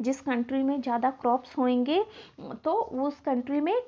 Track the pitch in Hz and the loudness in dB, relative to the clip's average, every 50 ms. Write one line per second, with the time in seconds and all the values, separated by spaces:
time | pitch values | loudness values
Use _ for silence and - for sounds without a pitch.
0 | 220 254 269 - - 285 247 233 240 240 269 269 269 269 285 277 240 254 233 233 | -2 -2 -2 -2 -2 -2 0 0 0 0 0 0 2 2 0 0 -2 -2 0 0
1 | 240 262 262 - - 240 247 254 262 - - 285 254 247 247 247 247 277 311 392 | 0 0 0 0 0 2 2 2 0 -4 -2 0 2 4 4 2 2 2 2 2
2 | 440 - - - - - - - - - - - - 320 359 466 - - - 254 | 0 0 -4 -20 -20 -20 -18 -14 -12 -12 -10 -6 -2 0 0 0 0 -2 -2 -2
3 | 277 294 285 - - 294 262 247 247 269 285 294 302 339 440 494 494 | -2 -2 -4 -4 -2 -2 0 0 0 -2 -2 0 2 2 0 0 0